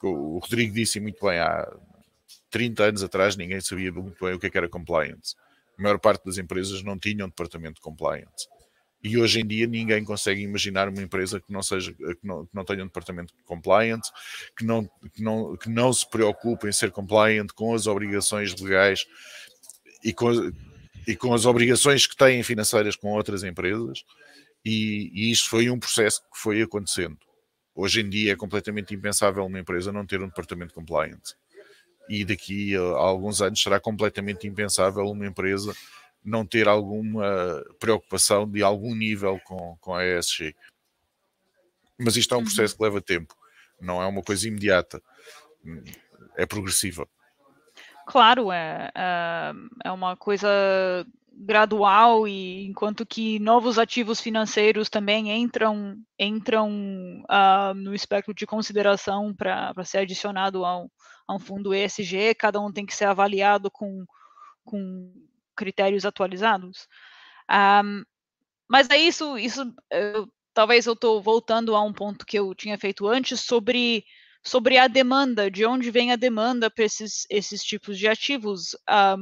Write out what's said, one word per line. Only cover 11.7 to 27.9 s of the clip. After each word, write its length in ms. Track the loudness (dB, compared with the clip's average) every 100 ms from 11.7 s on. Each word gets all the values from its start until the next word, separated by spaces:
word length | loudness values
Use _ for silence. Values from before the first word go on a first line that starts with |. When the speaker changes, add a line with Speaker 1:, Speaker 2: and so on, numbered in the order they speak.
| -4 -6
Speaker 1:
que 260 | -10 -10 -10
não, 220 | -10 -12
que 100 | -10
não 100 | -12
tenha 180 | -8 -8
um 40 | -8
departamento 480 | -12 -12 -12 -12
de 80 | _
compliance, 680 | _ -10 2 4 4 -2 -8 -14 -16 -16 -16 -8
que 80 |
não, 200 | -2 -2 -2 _ -20
que 80 | -8
não, 340 | -4 -4 -6 -10
que 120 | -6
não 220 | 2 2
se 160 | 2 -2
preocupe 560 | 2 2 2 -2 -2 -2
em 60 |
ser 180 | -2 -2
compliant 580 | -4 2 4 6 4 -2
com 200 | -6 -2
as 120 | -2 0
obrigações 680 | -2 -2 -2 -2 -2 -4 -6
legais 460 | 0 6 6 4 -4 -12 -20 -20 -20 _ -20 -20 _ -10
e 100 | -8
com, 180 | -2 0 2 -2 -8 -20 -20 -20 -16 -8
e 80 |
com 180 | -4 0
as 100 | 2
obrigações 640 | 4 6 4 4 4 4 2
que 100 | 6
têm 260 | 6 6
financeiras 540 | 0 -2 0 2 0 -2
com 160 | -4
outras 320 | -2 -2 -4
empresas. 580 | -8 -4 -4 -2 -6 -10 -16 _ -20 -20 _ _
E, 480 | -4 -2 -2 -4 -8
e 160 | -4 0
isto 200 | 0 0
foi 200 | 0 0
um 80 | 0
processo 440 | -4 2 2 2
que 160 | _ -8
foi 240 | -2 0
acontecendo. 560 | 0 -2 -6 -4 -4 -8 _ _ _ _ _
Hoje 260 | -6 -2